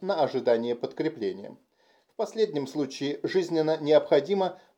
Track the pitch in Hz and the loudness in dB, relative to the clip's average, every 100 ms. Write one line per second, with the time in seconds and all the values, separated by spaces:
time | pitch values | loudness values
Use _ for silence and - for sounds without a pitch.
0 | 185 185 135 131 117 117 120 120 - - | -4 0 0 0 2 2 2 -4 -6 -4
1 | 156 160 101 95 104 - _ _ _ _ | -6 -2 -6 -6 -12 -18 _ _ _ _
2 | _ - 208 226 214 147 131 156 135 - | _ -8 -8 0 0 0 -4 -4 -4 -4
3 | 143 147 165 190 175 165 156 156 151 151 | -6 -4 -2 0 0 0 0 0 6 4
4 | - 151 143 196 185 180 _ | 6 2 4 0 0 -4 _